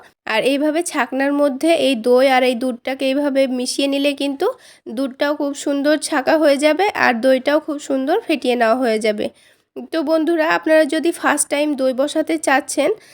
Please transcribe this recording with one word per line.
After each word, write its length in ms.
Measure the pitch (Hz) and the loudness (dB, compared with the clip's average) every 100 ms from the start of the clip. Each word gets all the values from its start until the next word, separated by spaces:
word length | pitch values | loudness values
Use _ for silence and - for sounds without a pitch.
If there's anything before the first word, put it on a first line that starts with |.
| - _ - | -4 _ -4
আর 140 | 220 | -2
এইভাবে 360 | - 277 302 302 | 0 0 0 -2
ছাকনার 500 | 339 302 254 262 277 | -2 -2 -2 -2 -2
মধ্যে 380 | 285 285 269 320 330 262 | 0 0 0 0 2 2
এই 80 | 254 233 | 0 2
দই 200 | 247 269 | 2 4
আর 140 | 254 | 4
এই 120 | 254 240 | 2 0
দুধটাকে 480 | 254 233 - 269 269 | -4 -6 -8 -4 -2
এইভাবে 360 | 269 294 269 269 254 | 0 0 0 0 -2
মিশিয়ে 320 | 262 - 277 | -4 -2 0
নিলে 220 | 277 285 | 0 0
কিন্তু 320 | 277 277 277 392 523 - - - 226 | -2 -4 -2 -4 -4 -12 -20 -10 -6
দুধটাও 360 | 269 262 285 | -6 -2 -2
খুব 180 | 302 285 277 | -2 -4 -4
সুন্দর 380 | - 285 277 302 | -4 -2 0 0
ছাকা 320 | - 302 269 311 | 0 -2 2 2
হয়ে 200 | 311 277 | 4 4
যাবে 260 | 302 311 403 - | 2 2 0 2
আর 80 | 247 233 | 2 2
দইটাও 380 | 262 262 269 294 | 2 2 2 0
খুব 160 | 302 294 | -2 -8
সুন্দর 360 | - 269 269 381 | -4 -2 0 -2
ফেটিয়ে 340 | - 294 247 240 | 0 -2 0 0
নেওয়া 200 | 226 240 | 2 2
হয়ে 240 | 254 220 | 0 0
যাবে। 280 | 220 208 226 - _ _ _ - 247 | 0 -2 -4 -8 _ _ _ -16 -6
তো 80 | 320 | -4
বন্ধুরা, 440 | 285 320 311 339 311 | 0 0 2 0 0
আপনারা 340 | 339 330 311 302 | 0 2 2 2
যদি 160 | 320 320 | 0 -2
ফার্স্ট 340 | - 285 285 - | -2 0 0 0
টাইম 180 | 285 302 | -2 0
দই 180 | 277 262 | 0 -2
বসাতে 400 | 247 294 320 311 320 | 0 -2 -2 -2 -2
চাচ্ছেন, 520 | 320 269 285 - 294 440 - | 0 0 0 -2 -2 -2 -10